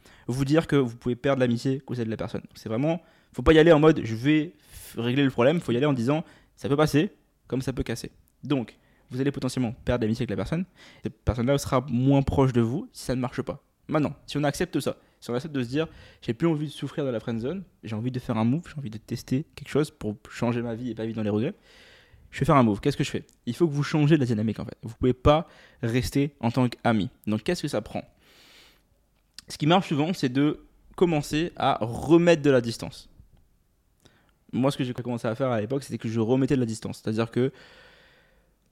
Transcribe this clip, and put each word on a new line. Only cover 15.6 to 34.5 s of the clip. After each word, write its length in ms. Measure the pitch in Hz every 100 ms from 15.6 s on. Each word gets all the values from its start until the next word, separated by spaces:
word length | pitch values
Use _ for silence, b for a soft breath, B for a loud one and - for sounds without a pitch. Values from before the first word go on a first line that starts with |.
se 40 | 120
dire, « 180 | 143 160 B B B
J'ai 140 | - 113
plus 120 | 165
envie 200 | 151 151
de 40 |
souffrir 320 | - 139 - 135
dans 60 |
la 80 | 113
friendzone, 440 | 123 113 127 190 - _
j'ai 120 | 107 107
envie 160 | 127
de 80 | 127
faire 180 | - 110
un 80 | 117
move, 200 | 160 -
j'ai 100 | 147
envie 140 | 139
de 80 | 110
tester 480 | - 120 - 131 - -
quelque 140 | -
chose 200 | 135 151
pour 260 | - 107 104 -
changer 320 | - 120 120
ma 140 | 120 113
vie 160 | 123
et 40 | 110
pas 100 | 113
vivre 100 | 110
dans 80 |
les 80 | 107
regrets, 240 | 104 147 - b b b b b b -
je 100 | -
vais 60 | 143
faire 100 | 143
un 60 |
move. » 180 | 113 101
Qu'est-ce 160 | 143 -
que 60 |
je 60 | 135
fais ? 160 | 104 - _ 117
Il 80 | 123
faut 120 | 165
que 60 |
vous 80 | 143
changez 340 | 143 156 147 156
la 120 | 120
dynamique, 320 | 107 110 -
en 60 | -
fait. 120 | -
Vous 100 | 113
pouvez 200 | - 127
pas 340 | 123 147 151 - B B B
rester 540 | 117 123 - 139 143 -
en 120 | 120
tant 180 | 131 123
qu'ami. 400 | - 120 110 92 - -
Donc, 160 | 107
qu'est-ce 220 | - 180
que 40 | 147
ça 140 | 107
prend ? 220 | - - - _ b b b b b b _ _ _ _ _ - -
Ce 100 | -
qui 80 | 151
marche 220 | 185 -
souvent, 260 | 143 160
c'est 160 | 185 131
de 300 | 135 147 - - _ _ -
commencer 560 | 180 151 - 151 175 -
à 240 | 131 -
remettre 640 | 113 120 139 170 170 165
de 80 | 143
la 100 | 131
distance. 480 | 117 - - - - - - _ _ _ _ _ _ _ b b b _ _